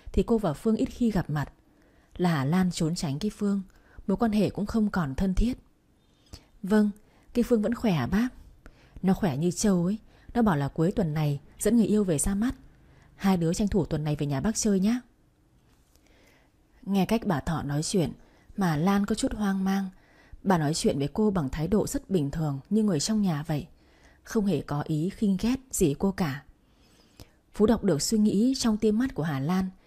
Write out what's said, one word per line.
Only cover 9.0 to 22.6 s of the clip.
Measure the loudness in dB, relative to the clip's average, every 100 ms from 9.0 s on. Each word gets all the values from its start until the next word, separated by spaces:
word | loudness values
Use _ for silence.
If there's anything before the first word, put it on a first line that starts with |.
"Nó | 0
khỏe | 2 0 0
như | -2
trâu | 0 2 2 0
ấy, | -4 -8 -20 -8
nó | 0
bảo | 2 2
là | 0
cuối | 0 0
tuần | 0 -2
này | 0 -2 -2 -8 -6
dẫn | 0 2
người | 4
yêu | 2
về | 2 0
ra | 0 -2
mắt. | -2 -4 -12 -20 -20 -20 -20 -4
Hai | 0 2
đứa | 2
tranh | 0 0
thủ | 0 0
tuần | -2
này | -2 -2
về | -2
nhà | -2
bác | -2 0
chơi | 0 2
nhá." | 2 0 -4 _ _ _ _ _ _ _ _ _ _ _ _ _ _ _ _ _
Nghe | -2 0 2
cách | 0 0
bà | -2
Thọ | -2 -4
nói | -2 -4
chuyện | -2 0 -2 -4 -18 _ -12 -2
mà | 0 2
Lan | 2 2 0
có | -2
chút | -4
hoang | -2 -2 0
mang. | 0 -2 -4 -10 _ _ -20 -6
Bà | 0 2
nói | 2
chuyện | 0 0 0
với | -2
cô | 0 0
bằng | 0 -2
thái | -4 -2
độ | 0 0
rất | -4 -2
bình | -2 -2
thường, | -2 -4 -4